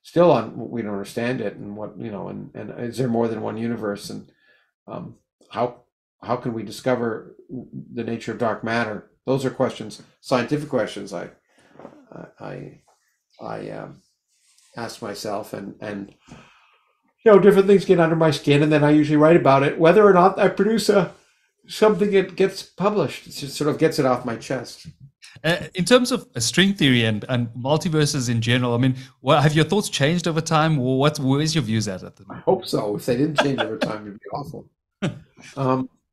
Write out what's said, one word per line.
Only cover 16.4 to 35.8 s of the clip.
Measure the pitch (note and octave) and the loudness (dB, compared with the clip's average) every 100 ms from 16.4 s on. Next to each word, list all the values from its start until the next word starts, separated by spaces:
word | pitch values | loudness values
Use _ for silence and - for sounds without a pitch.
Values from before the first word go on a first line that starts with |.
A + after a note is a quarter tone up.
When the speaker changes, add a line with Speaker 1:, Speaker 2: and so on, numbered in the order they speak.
| - _ _ _ _ _ _ _ | -20 _ _ _ _ _ _ _
Speaker 1:
you | A3+ | 8
know, | G3+ | 8
different | G3 F#3 G3 | 8 6 6
things | G3+ - | 4 6
get | F3 | 4
under | E3 E3 | 4 4
my | D#3+ | 2
skin, | C#3+ - C#3+ | 2 2 2
and | D3+ | 4
then | D3+ | 4
I | D3 | 4
usually | D3+ D3 D3+ | 4 4 6
write | D#3 E3+ | 6 6
about | C#3+ C3+ | 6 4
it, | C#3+ - | 4 4
whether | D#3+ F#3 | 6 8
or | G#3 | 8
not | F3+ F#3 F#3 | 8 6 4
I | F#3+ | 0
produce | - G3+ A3+ - | 2 0 0 2
a, | G3+ E3+ - _ _ _ _ - | 2 2 -4 _ _ _ _ -14
something | - G#3+ F3+ G#3 | 2 2 4 2
that | G3 F#3 - | 2 0 0
gets | F#3 - | -2 -2
published. | - - F#3+ G#3 C3+ - - | -14 -4 -2 0 -2 -4 -16
It | |
just | - C#3+ - | -14 -10 -4
sort | D3 | -4
of | B2 | 0
gets | D#3+ D#3 | 0 2
it | C3 | 0
off | B2 | 0
my | B2 A2+ | -4 -10
chest. | - C3 A2+ - - - C3+ _ - - | -8 -8 -10 -18 -20 -20 -20 _ -20 -6
Speaker 2:
Uh, | D#3 E3+ D#3+ | -2 -2 -4
in | F#3+ | -4
terms | E3+ B3 B3 | 4 4 4
of, | B3+ - B2+ | -4 -6 -6
uh, | |
string | A2+ - F#3+ G3 | -2 2 2 4
theory | C#3+ B2 A2+ | 4 4 2
and, | G#2+ - | 0 -2
and | B2+ A#2+ | -4 -4
multiverses | A#2 B2 D#3 E3+ D#3 D3 D3 A#2+ | -4 -2 0 0 0 0 0 -2
in | A#2 | -2
general, | A#2 B2 B2 A#2+ | 0 0 2 2
I | |
mean, | C3 B2+ - _ | 0 0 -8 _
what, | B2+ D3+ | 2 4
have | D3 D3+ | 4 2
your | D#3 | 2
thoughts | G#3 - | 0 -2
changed | - C#3+ F3 E3+ | 0 0 0 -2
over | D#3+ | -4
time? | E3 D#3+ D#3+ D3+ | 0 0 2 0
Or | B2+ C3 | 0 2
what, | D3 D3 | 2 0
where's | C3 C#3 D#3 D#3+ | 0 0 0 -2
your | |
views | A2 A2+ G2+ | -2 -2 -2
at, | F#2 | -6
at | F#2+ - | -12 -20
the | G2 | -20
moment? | - - | -8 -2
Speaker 1:
I | |
hope | F#3 - | -2 -2
so. | C3 G#2+ G#2 | -4 -4 -4
If | - | -2
they | B2 | 0
didn't | D#3 D3 | 0 -2
change | C#3+ C3 | -2 -2
over | - A2 | -4 -6
time, | - G#2+ G#2 | -6 -8 -12
it'd | G2 | -16
be | - | -12
awful. | A#2+ - - - _ _ - | -10 -10 -14 -20 _ _ -10
Speaker 2:
<laughs> | F3 - - _ - - | -8 -8 -18 _ -16 -4
Speaker 1:
Um, | C3+ C3 | 0 0